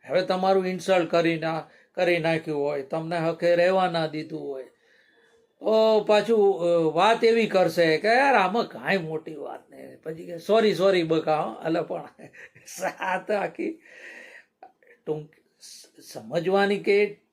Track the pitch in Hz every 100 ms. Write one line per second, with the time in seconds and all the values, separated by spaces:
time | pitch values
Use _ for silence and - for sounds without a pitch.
0 | - 160 180 185 190 190 185 185 190 185
1 | 165 170 165 165 160 160 - _ _ -
2 | 180 170 160 160 160 147 143 143 135 165
3 | 160 170 160 165 170 175 175 190 185 170
4 | 160 151 151 156 143 135 123 _ _ _
5 | _ _ _ _ _ _ 208 220 220 220
6 | 208 208 214 226 196 170 175 170 160 156
7 | 202 233 226 226 214 190 170 170 165 156
8 | 208 240 277 240 185 220 - - 135 190
9 | 160 156 165 151 139 139 _ 135 131 131
10 | 160 165 175 170 170 220 214 160 190 185
11 | 160 160 156 151 196 - 165 170 156 175
12 | 143 - 143 - - _ - - 185 -
13 | 185 185 190 202 175 - 320 330 - -
14 | - - - - _ _ - _ _ _
15 | - 156 147 _ _ _ - - - -
16 | - 127 110 160 165 196 196 202 165 202
17 | 208 - _